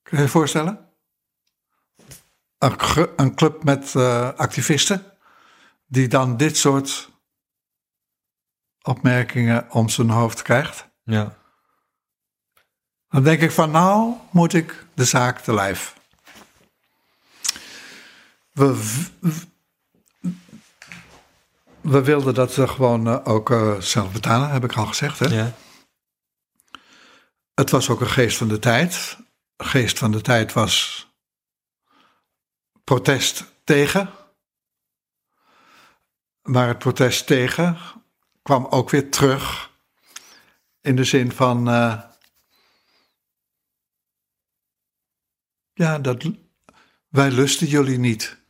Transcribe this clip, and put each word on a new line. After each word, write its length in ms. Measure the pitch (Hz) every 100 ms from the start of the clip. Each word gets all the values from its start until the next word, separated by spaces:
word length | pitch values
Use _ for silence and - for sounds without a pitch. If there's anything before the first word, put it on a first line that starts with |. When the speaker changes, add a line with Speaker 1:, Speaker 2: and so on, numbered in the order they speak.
Speaker 1:
Kun 160 | - 147
je 60 |
je 60 | 139
voorstellen? 600 | 165 147 160 160 214 _ _ _ _ _ _ _ _ _ _ _ _ _ - _ _ _ _
Een 220 | 135 -
gr-, 300 | - 147 170 -
een 200 | 135 -
club 280 | 156 151
met, 320 | 147 139 139 139
eh, 380 | 127 120 123
activisten 720 | - - - 123 147 - 196 - _ _ _ _ _ _ _ _
die 200 | 131 131
dan 300 | 135 127 117
dit 200 | 156 156
soort 520 | 147 139 135 - - _ _ _ _ _ _ _ _ _ _ _ _ _ _ _ _ _
opmerkingen 920 | - 123 127 123 120 123 117 117 -
om 180 | 120 110
zijn 200 | - 117
hoofd 320 | 113 117 -
krijgt. 460 | - 123 151 - - _
Speaker 2:
Ja. 340 | - 107 107 - _ _ _ _ _ _ _ _ _ _ _ _ _ _ _ _ _
Speaker 1:
Dan 140 | 139
denk 180 | 139 160
ik 100 | 160
van, 200 | 156 160
"Nou 420 | 156 185 208 226 240 -
moet 240 | 175 170
ik 320 | 202 - - -
de 120 | - 127
zaak 340 | 131 123 120
te 140 | -
lijf." 460 | 107 98 - - - _ _ - - - _ _ _ _ _ _ _ _ _ - - - - - - - - _ _ _
We 240 | - 139 117
v-, 340 | 107 123 175 -
v-, 220 | 175 - - _ _ _ _ _ _ _ 180 - _ - _ _ - - - - _ _ _ _ _ _
we 220 | - 135
wilden 300 | 135 147 135
dat, 240 | 123 127 -
eh, 120 | 127
gewoon, 380 | - 127 117 113
eh, 120 | 131
ook, 260 | - 110 -
eh, 280 | 117 107 101
zelf 320 | 90 113 95
betalen, 380 | 101 - 117 147
heb 140 | 135
ik 100 | 120
al 120 | - 107
gezegd, 340 | - 143 -
hè? 60 | 127
Speaker 2:
Ja. 280 | 113 113 - - _ _ _ _ _ _ _ _ _ _ - _ _ - _ _ _ _
Speaker 1:
Het 160 | - -
was 200 | 139 -
ook 120 | 113
een 60 | 123
geest 280 | - 117 -
van 100 | 110
de 120 | 107
tijd, 580 | 120 117 175 - - - _ _ _ _
geest 340 | - 139 110 -
van 120 | 113
de 100 | 107
tijd 320 | 120 120 107
was 540 | - 104 - - - - _ _ _ _ _ _ _ _ _ _ _ _ _ _ _ _ _
protest 600 | - 127 - 131 - - - _
tegen. 460 | - 147 147 196 190 - - _ _ _ _ _ _ _ _ _ _ _ _ _ _ _ _ _ _ _ _ _
Maar 260 | - 127 123
het 120 | 117
protest 480 | 131 123 127 - -
tegen 500 | 135 123 - 175 170 - - _ _ _ _
kwam 240 | - 139 135
ook 200 | 131 113
weer 200 | 147 139
terug 600 | - 139 135 - - - _ _ _ _ - - - _ _ _ _
in 140 | 143 131
de 80 |
zin 280 | 123 139 123
van, 380 | - 127 120 120
eh, 300 | 120 117 110 - _ _ _ _ _ _ _ _ _ _ _ _ _ _ _ _ _ _ _ _ _ _ _ _ _ _ _ _ _ _ _ _ _ _ _ _
ja, 260 | - 165 156
dat 240 | 131 120
l-, 160 | 160 - _ _ _ _ _ _ _
wij 220 | 135 139
lusten 360 | 123 139 - 156
jullie 300 | 147 135 127
niet. 380 | 123 110 - -